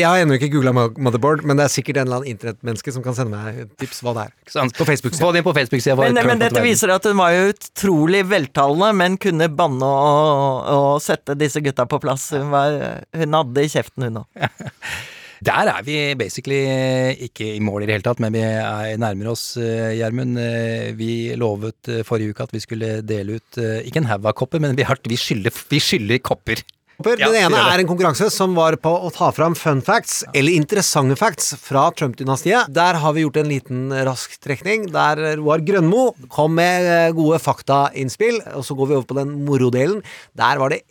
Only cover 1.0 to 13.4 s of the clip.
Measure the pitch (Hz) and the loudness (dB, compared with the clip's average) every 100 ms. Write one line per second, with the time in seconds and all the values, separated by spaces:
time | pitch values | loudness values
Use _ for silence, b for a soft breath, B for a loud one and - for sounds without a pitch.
1 | 127 117 135 156 151 143 143 - 139 143 | 0 2 2 2 2 2 2 0 -2 -2
2 | 127 127 139 107 117 104 117 113 - 131 | -2 -4 -6 -10 -10 -8 -8 -8 -8 -8
3 | 123 120 120 104 107 120 113 - 131 - | -6 -4 -4 -4 -8 -12 -14 -12 -12 -8
4 | 120 113 107 _ - 147 127 - 156 143 | -6 -4 -6 _ -8 -4 -2 -2 0 0
5 | 123 - 170 170 165 147 127 135 143 131 | -2 0 2 2 2 0 0 0 2 2
6 | 135 240 247 240 233 240 240 214 208 190 | 4 4 2 2 2 2 2 2 2 2
7 | 214 202 175 175 196 208 - - 196 165 | 2 4 4 4 2 0 -8 -2 2 4
8 | 156 196 185 202 135 - 139 151 202 202 | 4 2 2 0 0 2 2 4 2 4
9 | 180 190 202 160 165 143 170 127 131 139 | 2 0 0 2 0 2 0 2 2 4
10 | 147 147 151 139 139 131 - 139 139 143 | 4 4 4 2 2 0 0 2 4 2
11 | - - - 143 151 151 147 135 123 143 | 0 -2 -2 -2 0 0 -2 -2 -2 -2
12 | 127 135 - 147 143 143 143 143 131 - | -2 -4 -4 -4 0 2 2 0 -6 -8
13 | - 165 156 156 | -10 -6 0 0